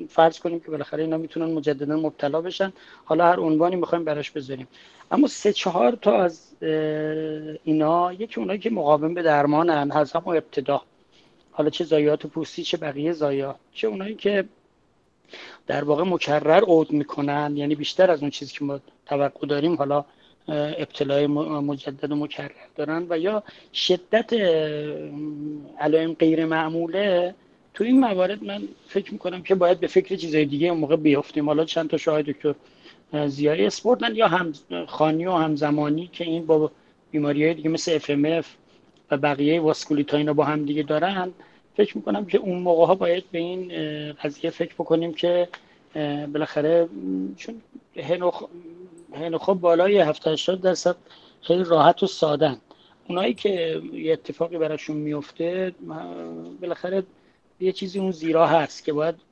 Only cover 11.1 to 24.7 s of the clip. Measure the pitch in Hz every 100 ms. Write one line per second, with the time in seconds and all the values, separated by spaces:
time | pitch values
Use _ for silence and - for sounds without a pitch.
11.1 | _ _ _ _ - 151 - 160 151 147
12.1 | 151 156 160 147 - 160 170 156 139 156
13.1 | 160 147 139 139 - _ - 220 196 202
14.1 | 208 202 202 196 _ _ _ _ _ _
15.1 | _ _ - - - - 139 147 147 185
16.1 | 170 - 147 147 170 185 165 156 151 139
17.1 | 147 143 143 147 147 143 147 143 - 185
18.1 | 151 143 - 139 - 143 139 - _ -
19.1 | 143 139 - 147 143 165 156 139 143 -
20.1 | _ _ _ - 151 151 160 151 - 139
21.1 | 143 147 147 156 151 143 139 143 139 147
22.1 | 147 147 - 143 - - - 147 160 175
23.1 | 165 185 214 - - - - - 180 -
24.1 | 220 226 233 185 160 151